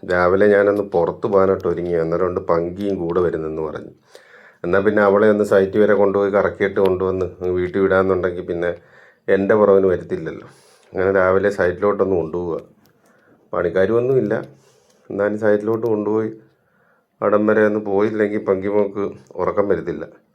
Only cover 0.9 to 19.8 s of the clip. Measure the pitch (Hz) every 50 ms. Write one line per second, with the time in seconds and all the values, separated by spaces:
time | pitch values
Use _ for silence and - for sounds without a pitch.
0.9 | - 90 85 82 85 - - 120 101 95 95 95 95 90 - 92 85 85 85 87
1.9 | 87 82 82 82 85 87 92 90 87 95 92 - 87 85 85 87 87 95 101 101
2.9 | 98 - 85 82 85 92 90 85 - 80 80 80 78 80 80 76 73 - 71 -
3.9 | - _ _ _ _ - _ _ - - - - _ _ - 87 90 98 98 107
4.9 | 104 107 104 101 98 101 107 110 107 104 104 101 110 98 95 95 98 110 107 101
5.9 | 104 98 101 101 98 101 101 98 98 101 92 90 90 - 101 95 95 107 98 95
6.9 | 92 90 95 92 92 92 92 87 92 - 90 90 90 90 90 90 87 98 95 95
7.9 | 95 95 95 95 95 90 90 92 87 87 87 90 90 85 87 87 87 - _ _
8.9 | _ - - _ _ _ _ - 98 95 98 98 113 107 104 98 98 98 95 95
9.9 | 90 82 82 82 92 87 80 80 - - - - - _ _ _ _ _ _ _
10.9 | - 95 92 95 98 98 92 92 95 98 95 101 98 98 92 87 87 87 98 104
11.9 | 101 98 98 95 95 87 80 80 78 87 90 87 80 71 - - _ _ _ _
12.9 | _ _ _ _ _ _ _ _ _ _ _ _ - 90 87 87 85 92 95 95
13.9 | 113 117 123 127 135 131 110 104 110 - - - - _ _ _ _ _ _ _
14.9 | _ _ _ _ - 98 101 104 104 107 110 107 104 104 104 107 113 110 113 117
15.9 | 110 104 104 104 107 110 110 110 110 - - _ _ _ _ _ _ _ _ _
16.9 | _ _ _ _ _ _ 110 104 101 104 107 107 110 110 107 107 104 107 104 104
17.9 | 98 98 104 110 107 107 107 101 104 107 92 - 98 92 92 101 101 104 101 98
18.9 | 98 101 101 - - - - _ - - 90 87 87 101 101 101 92 82